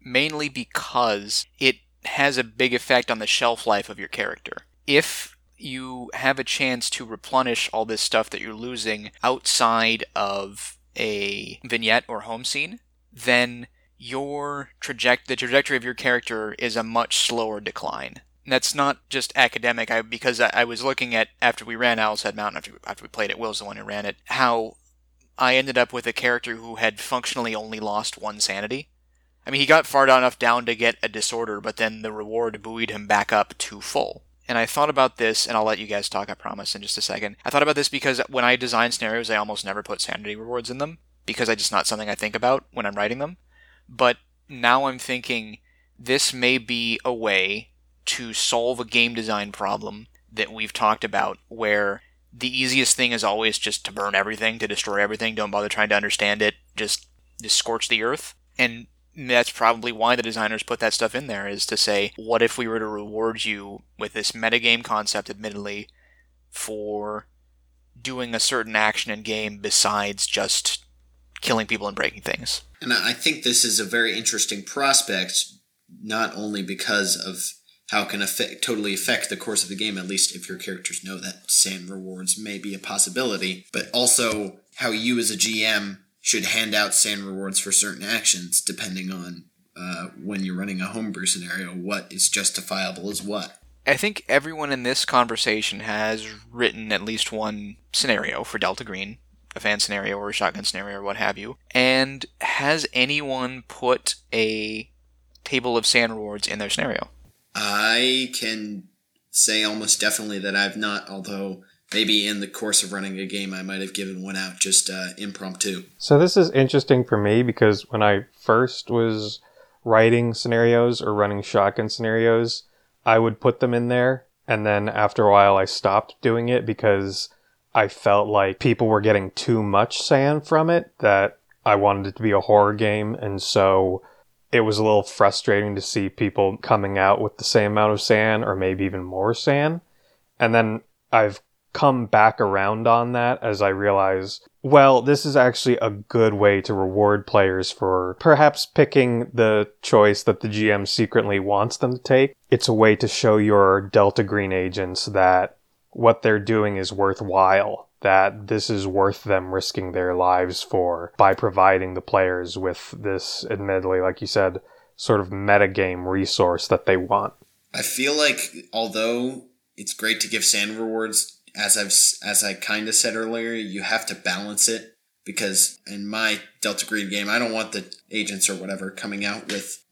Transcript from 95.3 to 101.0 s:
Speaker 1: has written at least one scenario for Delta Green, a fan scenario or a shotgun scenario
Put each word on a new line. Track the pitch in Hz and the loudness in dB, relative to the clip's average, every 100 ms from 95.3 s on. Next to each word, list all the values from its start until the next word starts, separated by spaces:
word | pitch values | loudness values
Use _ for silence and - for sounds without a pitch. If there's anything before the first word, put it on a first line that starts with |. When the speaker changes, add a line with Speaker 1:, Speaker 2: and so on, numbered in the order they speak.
| 113 - 107 104 - | 0 0 0 -2 -6
Speaker 1:
has | 107 107 110 110 110 107 - | -6 -2 -2 -4 -8 -16 -18
written | 120 120 - 110 | -2 -2 -2 -4
at | 101 | -4
least | 104 110 - | -2 -6 -6
one | 110 107 107 104 107 _ | -4 -6 -6 -12 -16 _
scenario | - 135 110 - 65 | -4 0 0 -2 -8
for | - - | -8 -4
Delta | 90 92 | -4 -4
Green, | 113 95 98 110 _ _ _ - | -10 -10 -12 -14 _ _ _ -6
a | |
fan | 107 104 | -2 -2
scenario | 101 101 101 101 | -2 -2 -4 -4
or | 101 | -4
a | |
shotgun | - 98 98 | -2 -2 -2
scenario | 98 92 98 101 | -6 -6 -10 -10